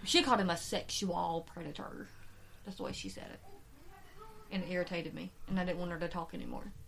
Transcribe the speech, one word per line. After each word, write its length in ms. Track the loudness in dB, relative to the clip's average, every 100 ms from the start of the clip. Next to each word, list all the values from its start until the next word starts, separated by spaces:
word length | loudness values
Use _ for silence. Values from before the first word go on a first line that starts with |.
She 180 | 8 8
called 180 | 10 8
him 100 | 8
a 60 | 4
sexual 880 | 2 -2 0 0 2 4 4 2 -2
predator. 560 | -8 -6 -6 -6 -6 -10 -10 -14 -14 -16 -14
That's 120 | -10 -4
the 80 |
way 80 | -4
she 160 | -2 -4
said 220 | -6 -10
it. 80 | -12 -14 -14 -16 -16 -16 -14 -14 -14 -14 -14 -4
And 120 | -2
it 80 | 0
irritated 440 | 2 2 0 -2
me. 180 | -4 -6 -6 0
And 100 | 2
I 60 |
didn't 140 | 2 2
want 120 | 0
her 60 | 0
to 100 | 0
talk 260 | 0 -4
anymore. 380 | -4 -4 -4 -6 -8